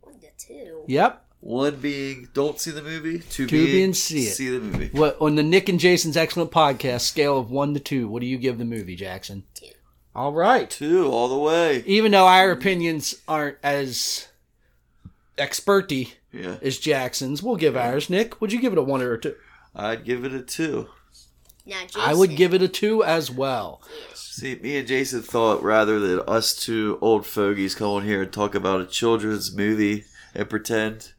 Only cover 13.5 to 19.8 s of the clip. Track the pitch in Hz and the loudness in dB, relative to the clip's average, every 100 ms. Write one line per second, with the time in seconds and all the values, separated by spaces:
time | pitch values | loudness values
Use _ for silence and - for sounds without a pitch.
13.5 | 139 143 143 139 117 - - - _ _ | -4 -2 -2 -2 -4 -6 -6 -10 _ _
14.5 | _ _ _ _ _ - _ _ - 139 | _ _ _ _ _ -20 _ _ -6 -6
15.5 | - - 196 190 135 123 - _ - 92 | -4 2 2 2 -4 -4 -12 _ -12 -10
16.5 | 90 139 127 151 139 127 - 131 147 208 | -6 -6 -4 -2 -2 -2 -6 -6 -6 -4
17.5 | 214 151 127 120 135 143 185 233 - 214 | 0 0 2 0 -2 -2 -2 -2 -4 -4
18.5 | 233 247 175 135 135 123 113 151 - _ | 0 0 0 0 -2 -2 -4 -6 -10 _
19.5 | - _ - | -20 _ -8